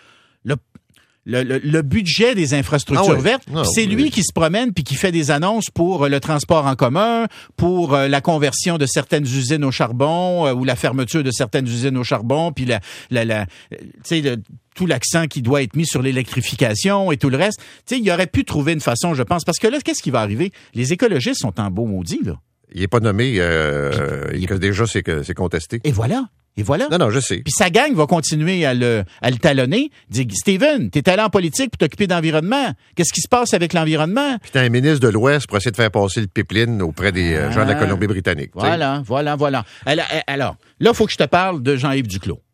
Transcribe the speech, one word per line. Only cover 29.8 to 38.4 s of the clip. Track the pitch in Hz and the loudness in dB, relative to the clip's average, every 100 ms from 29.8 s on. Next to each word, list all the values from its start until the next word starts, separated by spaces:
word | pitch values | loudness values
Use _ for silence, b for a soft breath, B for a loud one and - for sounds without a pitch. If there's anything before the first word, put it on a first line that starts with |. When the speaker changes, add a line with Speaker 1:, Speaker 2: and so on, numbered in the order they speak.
| 294 b b | -2 b b
Speaker 1:
Dire, « | 139 123 | -4 -4
Steven, | - - 190 277 285 110 | -2 0 2 2 2 0
t'es | 147 160 | 0 2
allé | 185 | 2
en | 214 | 2
politique | 196 170 - 262 | 2 0 0 -4
pour | - | 0
t'occuper | 160 - 196 | -2 0 0
d'environnement. | 175 160 156 170 277 254 127 b - | 0 0 0 0 -2 -2 -6 b -2
Qu'est-ce | 165 | -2
qui | - | -2
se | 156 | 0
passe | 247 240 | 0 2
avec | 190 165 | 2 2
l'environnement ? » | 175 156 156 156 220 285 247 | 0 2 2 0 0 -2 -4
Speaker 2:
Puis | - | -2
t'as | 135 | 2
un | 127 | 2
ministre | 120 139 151 | 4 4 4
de | 120 | 4
l'Ouest | 104 127 147 - | 4 4 2 0
pour | 101 | -2
essayer | 120 | -2
de | 101 | 0
faire | 110 | 2
passer | 104 101 117 | 2 0 0
le | 101 | -2
pipeline | - 95 95 117 113 | -4 -2 0 0 0
auprès | 87 76 95 | -2 -2 -2
des, | 92 87 78 | 0 0 0
euh, | 73 | 0
gens | 113 | 0
de | 110 | 0
la | 104 | 0
Speaker 1:
Ah. | |
Speaker 2:
Colombie-Britannique, | 98 95 98 95 92 85 | 0 0 -2 -2 -2 -4